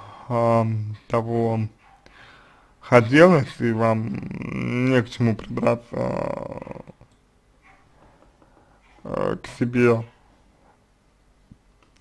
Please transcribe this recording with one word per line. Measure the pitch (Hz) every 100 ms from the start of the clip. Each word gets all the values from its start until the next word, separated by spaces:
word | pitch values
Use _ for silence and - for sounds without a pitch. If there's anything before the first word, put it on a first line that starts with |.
| - - -
ам, | 120 117 117 110 110 107 107 -
того | 117 113 117 113 113 110 _ _ _ - - - - - _ _ _
хотелось | - 123 113 143 180 165 113 -
и | 120
вам | 110 113 110 113 - - - - - 123 120 127
не | 127
к | 113
чему | - 117 104
придраться, | - 120 117 117 - - - - - - - - - - - - - _ _ _ _ _ _ _ _ _ _ _ _ _ _ _ _ _ _ -
э, | - - 50 -
к | - -
себе | 123 123 120 113 113 _ _ _ _ _ _ _ _ _ _ _ _ _ _ - _ _ _ _